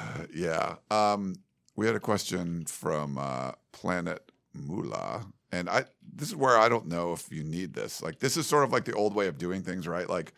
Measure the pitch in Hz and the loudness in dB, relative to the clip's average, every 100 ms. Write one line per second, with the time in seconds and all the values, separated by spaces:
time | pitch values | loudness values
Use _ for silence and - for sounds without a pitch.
0 | - - 82 78 87 80 - 80 _ 107 | -8 -10 -10 -4 -2 0 -2 -4 _ 4
1 | 104 104 95 90 _ _ _ - 110 113 | 4 2 -2 -6 _ _ _ -2 0 0
2 | - 104 - 92 87 85 78 - 80 78 | 0 0 0 -4 -4 -4 -6 -6 -2 -2
3 | 73 67 69 64 64 - _ - 92 90 | -2 -4 -4 -4 -6 -10 _ -8 -4 -2
4 | 85 85 - _ _ - 139 95 - - | -4 -8 -12 _ _ -12 -6 -4 -4 -6
5 | 50 80 98 - _ 90 87 110 135 _ | -6 -8 -10 -16 _ -4 2 2 2 _
6 | - - 151 180 131 117 113 117 90 85 | -20 -10 -8 0 6 8 8 6 2 -2
7 | 87 82 - 78 76 82 92 - 52 - | -2 -4 -6 -8 -6 -4 -6 -6 -8 -6
8 | 82 80 135 165 151 147 135 123 120 104 | -8 -2 -2 0 4 4 6 2 0 0
9 | 104 104 98 71 87 95 92 90 85 85 | 2 2 0 0 -4 -4 -4 -6 -4 -4
10 | 90 90 80 | -2 -4 -4